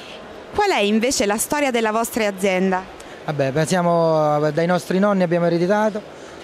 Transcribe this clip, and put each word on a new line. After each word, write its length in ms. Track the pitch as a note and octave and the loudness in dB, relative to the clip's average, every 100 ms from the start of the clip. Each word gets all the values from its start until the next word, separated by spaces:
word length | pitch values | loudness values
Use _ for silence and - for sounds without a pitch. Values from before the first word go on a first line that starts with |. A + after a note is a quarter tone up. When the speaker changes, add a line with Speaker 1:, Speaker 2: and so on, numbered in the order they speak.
| - - - - - - | -16 -16 -16 -18 -6 -2
Speaker 1:
Qual 160 | G#4 | 0
è 80 | C#4 | 2
invece 480 | G#3 A3 B3 C4+ G#3 | 2 2 2 0 0
la 100 | G#3+ | 0
storia 320 | - D4 C#4 | -2 0 0
della 220 | A#3 A3 | 2 0
vostra 340 | G#3+ A3+ B3 G#3 | 0 -2 -2 -2
azienda? 580 | F#3+ G3 F#3 F#3+ F#3 F#3 - - - - | 0 0 2 2 0 -4 -14 -18 -12 -6
Speaker 2:
Vabbè, 260 | C#3+ C3+ | -2 0
pensiamo, 960 | C#3 D#3+ F#3 F3 E3+ E3 D#3 D3+ D3 D3+ | 0 0 2 2 2 4 4 2 2 0
eh, 40 | |
dai 140 | D3+ E3+ | 0 0
nostri 320 | F3+ - F#3 | 0 0 2
nonni 240 | G#3 G3 | 2 2
abbiamo 240 | F3+ F3 E3+ | 2 2 2
ereditato, 720 | E3+ F3+ G#3 G#3+ G#3 - - - - | 2 2 2 0 -2 -8 -16 -18 -18